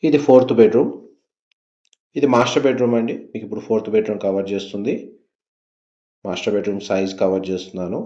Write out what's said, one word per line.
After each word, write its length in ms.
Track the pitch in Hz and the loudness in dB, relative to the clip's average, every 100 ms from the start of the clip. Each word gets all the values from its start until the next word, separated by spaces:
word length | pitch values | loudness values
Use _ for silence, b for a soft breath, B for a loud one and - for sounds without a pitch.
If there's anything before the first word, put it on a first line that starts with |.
ఇది 160 | 160 147 | 2 2
ఫోర్త్ 340 | 143 131 127 113 | 6 6 6 4
బెడ్‌రూమ్, 360 | 110 - - - - _ _ _ _ _ _ _ _ _ _ 147 | 6 4 -2 -4 -18 _ _ _ _ _ _ _ _ _ _ 0
ఇది 120 | 143 | 2
మాస్టర్ 360 | 123 123 156 135 | 4 2 2 2
బెడ్‌రూమ్ 280 | 127 123 117 | 2 2 2
అండి. 200 | 117 - | -2 -6
మీకు 200 | - 107 104 | -10 -12 -10
ఇప్పుడు 180 | 107 | -12
ఫోర్త్ 260 | - 110 - | -2 -2 0
బెడ్‌రూమ్ 320 | 107 107 101 | -2 0 -4
కవర్ 240 | 98 98 98 | -2 -2 -4
చేస్తుంది. 460 | 101 - 101 110 190 - - _ _ _ _ _ _ _ _ _ _ 98 | -6 -6 -8 -6 -6 -10 -20 _ _ _ _ _ _ _ _ _ _ -10
మాస్టర్ 280 | 90 - 101 | -6 -4 -2
బెడ్‌రూమ్ 280 | 98 98 | -4 -6
సైజ్ 300 | - 95 95 95 | -4 -4 -4 -2
కవర్ 280 | 95 95 92 | -2 -2 -4
చేస్తున్నాను. 540 | 92 - 90 87 120 | -8 -8 -10 -8 -8